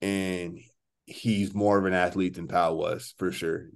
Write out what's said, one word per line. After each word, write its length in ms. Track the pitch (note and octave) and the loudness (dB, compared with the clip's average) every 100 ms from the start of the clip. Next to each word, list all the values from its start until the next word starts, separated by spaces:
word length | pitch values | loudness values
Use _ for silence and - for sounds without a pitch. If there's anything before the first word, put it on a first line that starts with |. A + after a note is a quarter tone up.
And 580 | G2 G2 F#2+ F2+ F2 E2+ - _ _ _ | -4 -2 -2 -4 -6 -12 -18 _ _ _
he's 480 | - - A#2+ G2+ F#2+ | -20 -6 0 0 0
more 240 | G2+ G#2 G2+ | 2 4 4
of 80 | |
an 80 | F#2+ | 4
athlete 440 | F#2 F2+ F#2+ F#2 F2+ | 4 2 2 -2 -2
than 120 | E2 | -2
Pau 240 | F2+ E2+ | 2 2
was, 400 | E2 D#2+ E2+ - - | 2 -2 -4 -8 -6
for 120 | F#2 | -4
sure. 360 | F2+ E2 D#2+ - | -2 -4 -4 -6